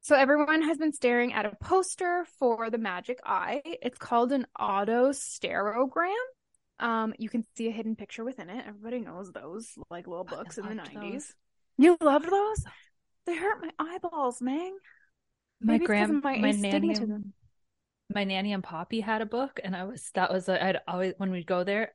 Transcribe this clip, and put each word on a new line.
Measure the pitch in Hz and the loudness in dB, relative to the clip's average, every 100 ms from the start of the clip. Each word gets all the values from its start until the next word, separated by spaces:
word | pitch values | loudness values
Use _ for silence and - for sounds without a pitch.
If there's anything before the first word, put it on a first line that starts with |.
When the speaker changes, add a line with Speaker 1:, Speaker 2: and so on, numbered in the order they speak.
Speaker 1:
So | - | 6
everyone | 285 269 294 294 311 | 6 8 6 4 2
has | 311 302 | 2 0
been | 311 | -2
staring | - 247 240 247 | 0 2 2 2
at | 220 214 | 0 -4
a | 208 | -6
poster | - 370 370 - 359 349 339 _ | 0 2 2 -2 -2 0 -2 _
for | 254 226 226 | 0 0 -2
the | 233 | -2
magic | 220 180 - 254 | -2 -4 -6 -8
eye. | - 196 180 269 | -2 -2 0 -4
It's | 302 339 247 - | -6 -6 -6 -8
called | - 233 240 | 0 2 4
an | 277 240 - | 2 -2 -4
autosterogram. | 208 196 202 233 254 277 - - 170 165 202 220 262 320 349 427 508 - _ _ _ _ | -2 0 2 4 4 2 -8 -8 -4 -2 -2 0 0 0 0 -2 -6 -10 _ _ _ _
Um, | 233 226 220 - | -2 0 -2 -4
you | 220 | -4
can | 240 220 - | -4 -4 -6
see | 226 | -6
a | |
hidden | 220 220 220 | -4 -6 -6
picture | - - | -8 -8
within | 233 254 175 | -8 -8 -10
it. | 233 233 | -10 -12
Everybody | 208 214 247 | -14 -8 -6
knows | 226 170 196 | -6 -10 -12
those, | - 143 190 233 - - | -12 -12 -12 -12 -16 -14
like, | 175 175 | -12 -10
little | 175 180 | -10 -8
Speaker 2:
I | 151 | -10
Speaker 1:
books | 220 - | -10 -10
in | 202 | -10
the | |
Speaker 2:
loved | 214 151 | -10 -10
those. | 143 208 247 | -12 -10 -10
Speaker 1:
nineties. | - - _ _ _ - | -12 -20 _ _ _ 8
You | 302 349 | 8 8
loved | 311 285 330 | 6 4 4
those? | 392 415 427 - - - _ _ _ - | 2 2 -2 -6 -16 -20 _ _ _ -6
They | 339 | -2
hurt | 370 440 | 0 -2
my | 320 - | -6 -6
eyeballs, | 311 370 349 330 262 240 | -6 -4 -6 -2 -2 0
Mang. | 247 285 370 392 - _ _ _ _ _ _ _ | -2 -2 -4 -8 -16 _ _ _ _ _ _ _
Speaker 2:
My | 220 - | 4 4
Speaker 1:
Maybe | 349 | 4
it's | |
'cause | 208 208 | 4 4
Speaker 2:
grand-, | |
Speaker 1:
of | 285 | 2
my | 277 262 | 2 2
Speaker 2:
my | 214 | 2
nanny | 208 202 - - | 2 2 2 2
and, | 214 214 | 0 -2
Speaker 1:
astigmatism. | 208 202 - _ _ _ _ _ _ _ | -4 -8 -14 _ _ _ _ _ _ _
Speaker 2:
my | 202 | -2
nanny | 196 190 202 | 0 0 0
and | 202 | -2
Poppy | - 165 175 226 | -4 -8 -4 -4
had | 208 220 | 0 -2
a | 220 | -2
book, | 240 269 - | -2 -4 -6
and | 185 180 | -6 -6
I | |
was, | 190 240 - | -6 -10 -6
that | - 185 | 0 2
was, | 185 180 | 2 0
I'd | 185 185 185 - | 0 2 0 -2
always, | 180 185 - | -2 -2 -2
when | 190 | -4
we'd | 180 165 | -4 -2
go | 180 | 0
there, | 180 202 226 | 0 0 -2